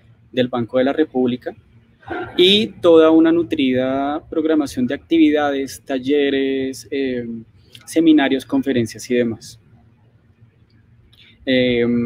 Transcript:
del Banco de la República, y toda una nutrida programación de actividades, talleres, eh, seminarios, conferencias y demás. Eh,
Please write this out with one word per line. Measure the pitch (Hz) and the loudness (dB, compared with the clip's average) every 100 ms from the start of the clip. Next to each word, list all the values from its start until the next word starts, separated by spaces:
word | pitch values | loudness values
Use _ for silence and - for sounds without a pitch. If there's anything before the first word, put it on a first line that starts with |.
| _ _ _ | _ _ _
del | 127 123 | -4 -2
Banco | 123 113 127 | -2 -2 0
de | 131 | 0
la | |
República, | 139 156 131 127 123 165 214 _ _ _ _ - - 359 - | 0 -2 0 -2 -2 -10 -16 _ _ _ _ -12 -12 -8 2
y | 180 208 220 - | 4 4 0 -2
toda | 180 165 160 | 4 6 6
una | 160 165 | 6 4
nutrida | 170 165 151 131 127 131 135 139 151 - | 2 -2 -2 0 0 -2 -4 -4 -8 -8
programación | 165 156 156 139 - 123 | -4 -2 0 -2 -4 -4
de | 143 | -4
actividades, | - 165 151 147 147 139 135 - - | -2 2 4 2 0 -2 -6 -10 -8
talleres, | 135 127 147 139 135 135 135 131 127 - | -6 0 0 2 0 -2 -2 -6 -10 -10
eh, | 139 135 123 120 113 110 _ _ - - | -6 -4 -6 -8 -12 -16 _ _ -20 -6
seminarios, | 160 165 156 135 131 | 0 4 4 4 -2
conferencias | - 139 131 123 110 107 - | -2 -4 -2 -2 -2 -6 -4
y | 123 | -2
demás. | 117 110 - - _ _ _ _ _ _ _ _ _ _ _ _ _ _ _ _ _ _ - | -2 -4 -14 -20 _ _ _ _ _ _ _ _ _ _ _ _ _ _ _ _ _ _ -2
Eh, | 127 127 120 120 120 | 0 2 2 0 0